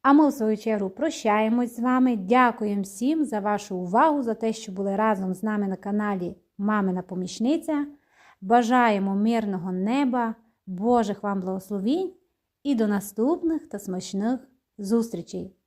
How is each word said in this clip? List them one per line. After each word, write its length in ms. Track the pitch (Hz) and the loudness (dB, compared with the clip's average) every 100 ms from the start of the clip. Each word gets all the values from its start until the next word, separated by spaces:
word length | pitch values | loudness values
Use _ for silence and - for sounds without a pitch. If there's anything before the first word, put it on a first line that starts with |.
А 120 | 269 | 6
ми, 140 | 285 294 | 6 6
в 60 | |
свою 240 | 277 220 214 | 2 0 0
чергу, 320 | 226 214 196 | 0 -2 -2
прощаємось 840 | 190 320 320 220 208 220 240 240 240 | -2 -4 0 2 4 4 0 -2 -2
з 40 | |
вами. 360 | 247 254 254 226 | 0 4 2 0
Дякуємо 640 | 185 247 247 233 214 202 | 2 4 4 2 -2 -2
всім 440 | 196 - 254 320 262 | -4 -4 -2 0 0
за 140 | 214 | -2
вашу 360 | 202 208 - 185 | -2 -2 -4 -6
увагу, 460 | 180 214 320 294 | 0 4 4 2
за 100 | 233 | -2
те, 200 | 220 226 | -2 -2
що 180 | 220 - | -4 -8
були 240 | 190 196 196 | -6 -4 0
разом 380 | 220 196 185 | 0 0 -2
з 100 | 185 | -4
нами 240 | 220 214 196 | -2 -2 -2
на 80 | 185 | -4
каналі 600 | 202 208 208 190 175 - _ - | -4 -2 -2 -2 -6 -10 _ -6
Мамина 440 | 202 214 190 180 | 0 0 0 -2
Помічниця. 840 | 180 180 180 - 233 330 330 302 294 - _ _ - _ | -6 -8 -8 -2 0 0 -2 -4 -4 -10 _ _ -20 _
Бажаємо 760 | 190 240 226 254 233 202 196 196 | 2 2 4 4 4 2 0 0
мирного 560 | 220 233 214 196 185 | 0 0 -2 -4 -4
неба, 640 | 185 196 262 277 247 226 226 _ _ - | -4 -2 0 0 0 -4 -6 _ _ -12
Божих 560 | 180 220 247 208 196 | -4 2 2 2 -4
вам 160 | 208 196 | -4 -4
благословінь 720 | 185 190 - 202 202 330 370 - _ _ _ _ | -4 -6 -6 -4 0 0 -2 -8 _ _ _ _
і 120 | 285 240 | -2 0
до 120 | 214 | 2
наступних 800 | 202 202 - 247 349 339 311 - | 0 -4 -2 0 2 0 -2 -4
та 100 | 202 | -12
смачних 600 | 190 180 - 196 220 254 - _ _ - | -8 -8 -6 -4 -2 -2 -6 _ _ -12
зустрічей. 760 | 196 233 226 175 170 185 190 _ | 0 0 0 -6 -10 -10 -12 _